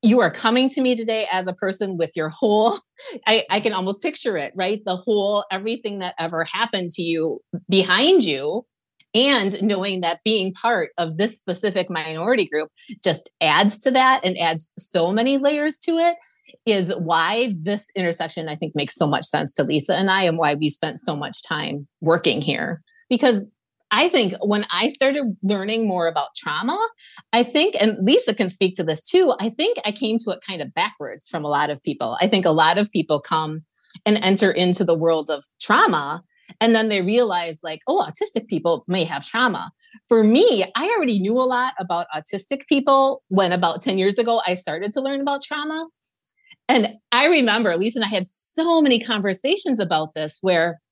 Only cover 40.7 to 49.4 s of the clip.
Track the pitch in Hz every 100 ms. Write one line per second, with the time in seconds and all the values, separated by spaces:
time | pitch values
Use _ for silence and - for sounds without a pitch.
40.7 | 226 339 466 262 208 185 240 262 247 254
41.7 | 254 180 175 175 156 160 202 - 277 -
42.7 | 285 277 269 269 269 _ 190 185 180 175
43.7 | 180 - 190 190 202 233 226 - 180 -
44.7 | 160 202 240 269 277 277 285 277 294 302
45.7 | 311 330 _ _ _ _ _ _ _ _
46.7 | 233 208 - _ 240 285 339 247 214 220
47.7 | 170 208 233 208 202 185 - - - 330
48.7 | 330 294 240 226 320 202 185